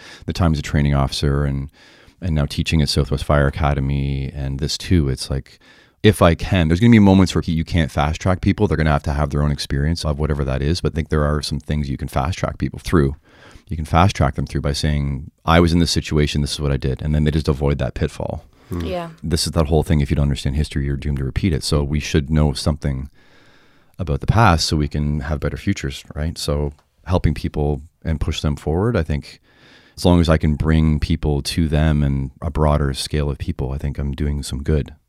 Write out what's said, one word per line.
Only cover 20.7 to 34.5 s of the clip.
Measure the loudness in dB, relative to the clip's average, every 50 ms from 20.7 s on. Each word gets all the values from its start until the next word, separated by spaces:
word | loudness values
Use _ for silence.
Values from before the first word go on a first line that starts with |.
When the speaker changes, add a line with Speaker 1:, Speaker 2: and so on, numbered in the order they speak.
| -4 -4 -4
Speaker 1:
you're | -2 -4
doomed | -4 -4 -4 -4 -4
to | -4
repeat | -4 -4 -2 -2 0 -2
it. | -2 -2
So | -2 0 0 0
we | 0 -2 -2
should | -2 0 0 0 0 2
know | 2 2 2 2 2
something | 0 -2 -2 -2 -2 -2 -4 -4 -4 -8 -10 -14 _ _ _ _ -20 _ -20 _ _ _ _ _ _ _ _ _ _
about | -6 -4 -4 -4
the | -4
past | -2 0 2 4 4 4 2 0
so | 0 0
we | 0 -2 -2
can | -2 -2 -2 -2 -2 -4
have | -4 -4 -6 -4
better | -4 -6 -6
futures, | -4 -4 -4 -4 -4 -4 -8 -8 -8 -14 -14 -8
right? | -6 -6 -6 -6 -6
So | -4 -4 -2 -2 -2 -4 -6 -10 _ _ _ _ _
helping | -2 -2 0 2 0 0
people | 0 -4 -6 -2 -2 0 0 -2 -4 -6 -14 _ _ _
and | -4 -4 -2
push | -2 -4 -4 -2
them | -2 -2 -2
forward, | -2 -4 -2 -2 0 0 0 0
I | 0 0
think | 0 -2 -4 -4 -8 -18 -20 _ _ _ _ _ -20 -20 -20 _ _ _
as | 0 2
long | 4 6 6
as | 6 4
I | 4 2
can | 2 0 0
bring | 0 2 2 4 4 4 4 2 0
people | 0 0 -2 0 0 0 0 0 -2
to | -4 -2 0 0 2
them | 2 2 2 2 2 2 2
and | 0 0 -2 -4 -6 -8 -8
a | -8 -6
broader | -2 2 2 2 4 2 2 0 -2
scale | -4 -6 -4 -4 -2 -2 -2
of | -4
people, | -4 -6 -6 -6 -6 -4 -6 -6
I | -4
think | -4 -6 -4 -4
I'm | -4 -4 -4
doing | -2 -2 -2 -2 -4 -6
some | -6